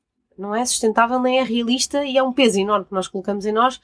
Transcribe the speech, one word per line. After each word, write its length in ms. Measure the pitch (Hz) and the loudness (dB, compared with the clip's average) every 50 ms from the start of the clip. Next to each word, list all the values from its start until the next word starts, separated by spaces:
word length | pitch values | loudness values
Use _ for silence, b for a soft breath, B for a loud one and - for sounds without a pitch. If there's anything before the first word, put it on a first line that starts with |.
| _ _ _ _ _ _ _ | _ _ _ _ _ _ _
Não 180 | - 190 202 208 | -12 -8 -4 -2
é 100 | 226 247 | -2 -2
sustentável 560 | 247 - - - 220 208 220 233 226 254 254 | -2 -2 0 0 0 2 2 2 2 0 0
nem 180 | 247 254 254 262 | 0 0 0 0
é 40 | |
realista 600 | 254 - 226 240 233 226 247 254 - - - 285 285 | 0 0 -2 -2 -2 -2 -2 -2 -2 -2 -2 -2 -2
e 120 | 277 254 | 0 0
é 60 | 269 | 0
um 100 | 262 262 | 0 2
peso 260 | 254 285 262 226 190 196 | 2 2 4 4 4 2
enorme 280 | 196 208 208 196 185 | 0 0 0 -2 -2
que 80 | - 196 | -4 -4
nós 120 | 190 185 | -4 -4
colocamos 380 | - - 196 180 208 196 202 190 | -4 -6 -8 -6 -6 -6 -4 -4
em 60 | 214 | -2
nós, 260 | 214 220 240 262 247 B | 0 2 2 0 0 B